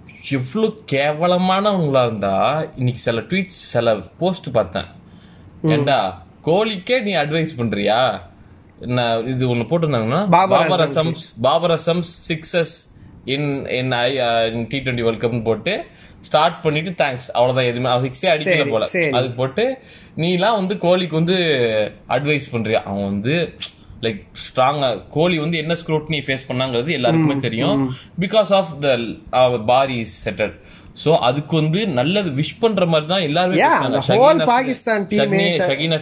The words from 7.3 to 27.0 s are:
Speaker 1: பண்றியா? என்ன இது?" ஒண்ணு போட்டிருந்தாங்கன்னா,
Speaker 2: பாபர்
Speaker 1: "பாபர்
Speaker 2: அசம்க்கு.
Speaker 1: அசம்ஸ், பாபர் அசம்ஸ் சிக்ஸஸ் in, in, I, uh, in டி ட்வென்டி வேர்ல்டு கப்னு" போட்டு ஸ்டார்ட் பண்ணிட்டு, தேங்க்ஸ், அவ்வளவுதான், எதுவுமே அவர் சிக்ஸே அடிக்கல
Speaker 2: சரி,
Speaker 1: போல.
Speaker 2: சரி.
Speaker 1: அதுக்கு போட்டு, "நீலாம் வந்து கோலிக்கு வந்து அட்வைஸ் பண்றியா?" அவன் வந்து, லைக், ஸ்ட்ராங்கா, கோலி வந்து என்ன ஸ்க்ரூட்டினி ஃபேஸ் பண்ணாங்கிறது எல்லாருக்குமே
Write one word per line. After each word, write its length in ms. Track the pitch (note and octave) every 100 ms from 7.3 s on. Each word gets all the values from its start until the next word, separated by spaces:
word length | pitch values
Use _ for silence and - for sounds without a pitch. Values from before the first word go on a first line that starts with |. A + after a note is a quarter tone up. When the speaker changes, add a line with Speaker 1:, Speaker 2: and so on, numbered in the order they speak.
| E3 D#3 A#2+
Speaker 1:
பண்றியா? 640 | A#2 G2 G2+ A2 B2+ G2 - - - - - -
என்ன 380 | - B2 A#2+ A2+
இது?" 380 | A#2 C3 B2+ A#2+
ஒண்ணு 40 |
போட்டிருந்தாங்கன்னா, 680 | A#2 E3+ E3 B2+ A2 D3 G3+
Speaker 2:
பாபர் 180 | E3+ F#3+
Speaker 1:
"பாபர் 380 | G3 E3 F3 D3
Speaker 2:
அசம்க்கு. 260 | D3+ D#3+
Speaker 1:
அசம்ஸ், 300 | D#3+ - -
பாபர் 340 | B2 D#3+ F3 D#3+ -
அசம்ஸ் 420 | E3+ E3+ - -
சிக்ஸஸ் 600 | D#3+ - F3 D#3+ - - - - - -
in, 420 | C#3 D3 C#3 -
in, 220 | B2 B2
I, 260 | A#2+ B2 C3+
uh, 360 | A#2+ A#2 A2+
in 140 | A#2 A#2
டி 120 | C#3
ட்வென்டி 220 | B2+ A#2+
வேர்ல்டு 260 | A2+ A2 A#2+
கப்னு" 160 | A#2+
போட்டு 420 | A2 G#2+ E3+ A3 E4+ - - -
ஸ்டார்ட் 400 | - D3+ E3 E3+
பண்ணிட்டு, 280 | D#3+ D3+ F3
தேங்க்ஸ், 420 | F3 C#3+ B2+ -
அவ்வளவுதான், 360 | - B2 B2+ B2+
எதுவுமே 200 | A#2+ B2+
அவர் 200 | B2 C3
சிக்ஸே 120 | B2+
அடிக்கல 340 | F#3+ D#3 D#3 D#3
Speaker 2:
சரி, 140 | C#3
Speaker 1:
போல. 160 | A2 -
Speaker 2:
சரி. 240 | F#3 D#3
Speaker 1:
அதுக்கு 260 | B2 C3 A#2+
போட்டு, 420 | C3 - B3 C4 - - - -
"நீலாம் 360 | E3 F3+ G3
வந்து 220 | A3+ F#3 G3
கோலிக்கு 380 | E3+ F#3 F3+
வந்து 200 | D#3+ E3 F#3 E3+ C#3 A#2 G#2+ G#2 - -
அட்வைஸ் 340 | B2+ C#3+ D3+ B2+
பண்றியா?" 320 | A#2+ G#2+ A2
அவன் 200 | - G2+
வந்து, 500 | G2 G2+ A2+ E3 E3 - - - - -
லைக், 220 | A2+ G2+ -
ஸ்ட்ராங்கா, 720 | - - - B2+ D3 C3 G#2 -
கோலி 300 | D3 F3 E3
வந்து 180 | D#3 E3
என்ன 160 | D3+
ஸ்க்ரூட்டினி 460 | E3 - D#3 D3+ D3+ C3+
ஃபேஸ் 120 | C3+ -
பண்ணாங்கிறது 440 | B2+ C3 A#2 C3+
எல்லாருக்குமே 420 | D3+